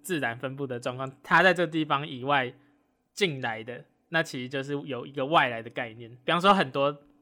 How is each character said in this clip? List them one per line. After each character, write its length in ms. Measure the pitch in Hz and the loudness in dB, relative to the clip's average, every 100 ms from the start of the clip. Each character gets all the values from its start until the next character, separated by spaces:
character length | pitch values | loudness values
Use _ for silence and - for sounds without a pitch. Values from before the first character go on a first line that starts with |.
自 180 | - 170 | -6 -2
然 180 | 123 120 | -2 -2
分 160 | 135 | -6
布 120 | 135 139 | -6 -6
的 120 | 120 | -6
状 180 | 127 127 | -6 -6
况， 140 | 135 - | -8 -10
它 200 | - 165 | 2 4
在 120 | 185 | 6
这 100 | 175 | 4
个 80 | 165 | 2
地 100 | 160 | -2
方 240 | 151 143 156 | 0 -2 -2
以 180 | 131 | -6
外 280 | 131 143 123 - _ _ _ _ _ | 0 0 0 -6 _ _ _ _ _
进 260 | - 196 135 | -2 -2 -2
来 240 | 123 110 | -4 -6
的， 180 | 113 123 - _ _ | -8 -12 -16 _ _
那 120 | 165 | -2
其 200 | 160 135 | -2 -4
实 60 | 123 | -6
就 140 | 139 | -6
是 160 | 135 143 | -4 -6
有 240 | 147 120 139 | -6 -8 -8
一 60 | |
个 120 | 135 | -6
外 240 | 135 165 135 | 2 4 4
来 140 | 117 | 0
的 80 | 117 | -6
概 240 | 143 120 | -8 -8
念。 160 | 110 117 | -10 -18
比 200 | 120 - | -8 -2
方 80 | 165 | 4
说 140 | 190 | 6
很 180 | 196 143 | 6 4
多 240 | 139 139 147 - _ | 2 0 0 -10 _